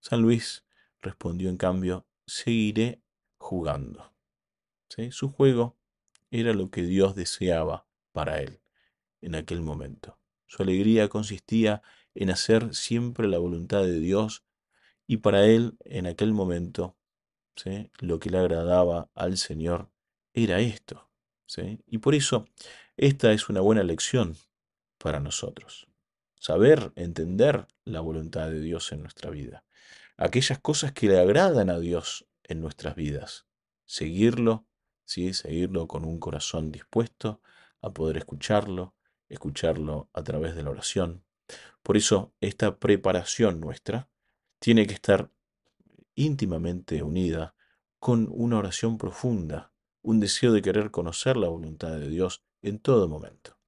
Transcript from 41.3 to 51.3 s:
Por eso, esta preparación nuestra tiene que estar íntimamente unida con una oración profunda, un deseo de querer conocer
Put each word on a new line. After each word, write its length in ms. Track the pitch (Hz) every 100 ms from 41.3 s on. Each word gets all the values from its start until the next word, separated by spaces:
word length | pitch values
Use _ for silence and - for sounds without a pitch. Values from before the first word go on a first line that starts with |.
| _ _ - - _
Por 160 | - 107
eso, 360 | - 101 101 _
esta 380 | 101 - 107 92
preparación 840 | - 101 95 90 87 - 113 85
nuestra 480 | 78 78 - 113 - _ _ _ _ _
tiene 280 | - 113 101
que 60 |
estar 360 | - - 98 - _ _ _ _ _ _ _ _ -
íntimamente 880 | 147 139 95 82 85 90 - 76
unida 500 | 78 85 90 82 80 _ _ _ _ _
con 300 | - 120 110
una 280 | - 117 113
oración 380 | 101 - 113 110
profunda, 760 | 92 - 127 110 80 78 - _ _ _
un 200 | 110 113
deseo 320 | 101 - 123
de 80 | 110
querer 280 | 95 98 107
conocer 440 | - 85 82 -